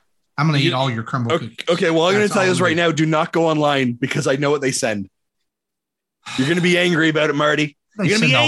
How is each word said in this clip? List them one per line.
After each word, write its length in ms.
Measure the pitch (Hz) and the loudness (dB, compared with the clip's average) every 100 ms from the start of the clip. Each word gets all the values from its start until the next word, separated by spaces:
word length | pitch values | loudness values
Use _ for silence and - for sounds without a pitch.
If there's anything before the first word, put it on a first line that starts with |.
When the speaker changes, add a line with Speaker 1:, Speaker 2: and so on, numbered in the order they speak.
| _ _ _ - | _ _ _ -2
Speaker 1:
I'm 100 | 156 | 0
gonna 100 | 147 | 2
Speaker 2:
You 120 | 160 | 0
Speaker 1:
eat 20 | |
all 180 | 131 135 | 0 -2
your 140 | 113 | -4
crumble 300 | 113 135 117 | -6 -4 -2
Speaker 2:
Okay, 120 | 123 117 | -2 -4
Speaker 1:
cookies. 180 | - - | -8 -2
Speaker 2:
okay, 220 | 170 180 | 0 2
well, 160 | 165 170 | 2 2
I'm 80 | |
gonna 100 | 202 | 2
Speaker 1:
That's 80 | 208 | 2
Speaker 2:
tell 100 | 170 | 2
you 60 | 185 | 2
Speaker 1:
all 40 | |
Speaker 2:
this 40 | 175 | 2
Speaker 1:
I'm 40 | |
Speaker 2:
right 120 | 175 160 | 0 2
Speaker 1:
gonna 120 | 170 | 0
Speaker 2:
now. 40 | |
Do 140 | 151 160 | 0 0
not 240 | 156 160 | 0 0
go 160 | 170 165 | 0 0
online 440 | 156 147 143 127 | 2 0 0 0
because 340 | 120 127 151 147 | -2 -4 -2 -2
I 80 | |
know 160 | 135 143 | 0 0
what 100 | 147 | 0
they 120 | 135 | -2
send. 360 | 123 120 104 95 _ _ _ _ _ _ _ _ _ _ _ - - | -2 -4 -4 -8 _ _ _ _ _ _ _ _ _ _ _ -10 -4
You're 100 | 131 | -2
gonna 120 | 175 | 0
be 180 | 175 175 | 2 2
angry 300 | 180 165 160 | 2 2 0
about 220 | 156 151 | 2 0
it, 40 | |
Marty. 420 | 143 151 151 151 - _ 208 | 0 0 0 -2 -6 _ -4
Speaker 1:
They 80 | 180 | -2
Speaker 2:
You're 100 | 214 | 0
gonna 80 | - | 2
be 60 | |
Speaker 1:
send 40 | |
all 80 | 262 | 2